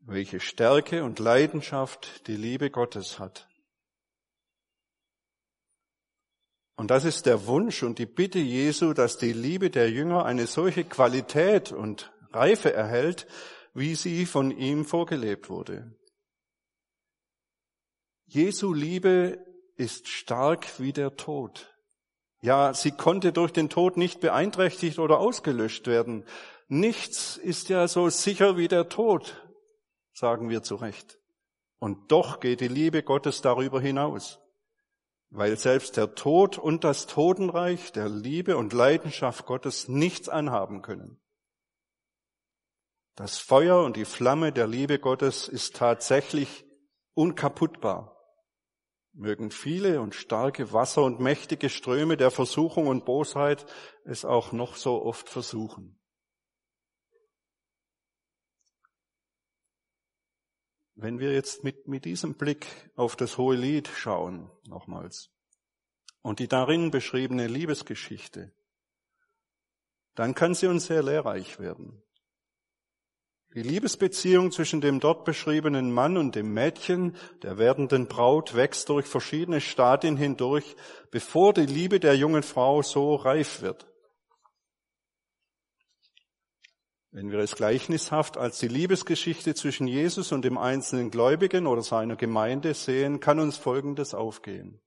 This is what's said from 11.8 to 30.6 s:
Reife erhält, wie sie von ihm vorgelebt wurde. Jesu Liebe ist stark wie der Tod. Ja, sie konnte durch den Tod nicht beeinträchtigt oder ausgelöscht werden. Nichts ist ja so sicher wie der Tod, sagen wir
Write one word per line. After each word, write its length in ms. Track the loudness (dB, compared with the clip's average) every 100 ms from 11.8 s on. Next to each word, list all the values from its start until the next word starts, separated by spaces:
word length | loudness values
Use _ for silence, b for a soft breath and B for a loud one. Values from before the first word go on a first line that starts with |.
| -8 -8 -14 _ _
Reife 420 | 2 4 4 2
erhält, 540 | 0 0 0 0 -2 -12 B B B B
wie 220 | -6 -4 -4
sie 300 | -4 -2 0
von 260 | 0 0
ihm 320 | 0 -2 -2
vorgelebt 680 | 0 -2 -2 -2 -4 -6 -8
wurde. 480 | -12 -10 -12 -14 -20 _ _ _ _ _ _ _ _ _ _ _ _ _ _ _ _ _ _ _ _ _ _ _
Jesu 460 | 0 2 2 -2
Liebe 720 | -2 -2 2 4 4 2 -4 -14 -20 _
ist 320 | -6 -6 -6 -12
stark 720 | -12 -6 0 2 2 -4 -8
wie 140 | -6
der 240 | -4 -4 -6
Tod. 520 | -10 -8 -8 -12 -20 _ _ _ _ _ _ _
Ja, 300 | 2 4 4
sie 160 | 2 -2
konnte 420 | 2 2 4 2
durch 200 | 2 2
den 180 | 2 0
Tod 260 | 4 2 4
nicht 220 | -2 0
beeinträchtigt 800 | 2 2 0 2 0 2 -4 -2
oder 220 | 4 4
ausgelöscht 680 | 4 0 -4 -2 -2 -4 0
werden. 380 | 2 2 -4 -10 B B B B
Nichts 680 | 0 2 0 -8 -8 -8 -8
ist 320 | -6 -6 -2
ja 180 | 2 2
so 220 | 4 2
sicher 480 | 2 -2 4 4 4
wie 100 | 2
der 220 | 2 0
Tod, 600 | 0 2 2 -2 -18 -20 _ _ _ _ _ _
sagen 360 | -4 -2 0 -2
wir 160 | -4